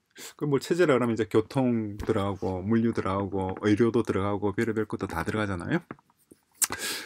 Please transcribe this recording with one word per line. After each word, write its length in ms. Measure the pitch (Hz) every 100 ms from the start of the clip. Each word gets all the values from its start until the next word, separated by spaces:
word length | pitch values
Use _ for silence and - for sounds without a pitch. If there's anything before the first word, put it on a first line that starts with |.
| _ - - -
그 100 | 151
뭐 140 | 139
체제라 340 | - 175 175
그러면 200 | 123 120
이제 120 | 110 107
교통 680 | 113 107 135 127 113 107 101
들어가고, 640 | - 104 98 95 95 92
물류 320 | 95 113 117
들어가고, 640 | 110 95 98 98 95 92 95
의료도 420 | 104 107 117 117
들어가고, 500 | 110 98 101 101 101
별의별 320 | 98 113 107 107
것도 220 | 110 95
다 160 | 85
들어가잖아요. 560 | 82 107 101 90 90 165 - - _ _ _ - _ _ - - - -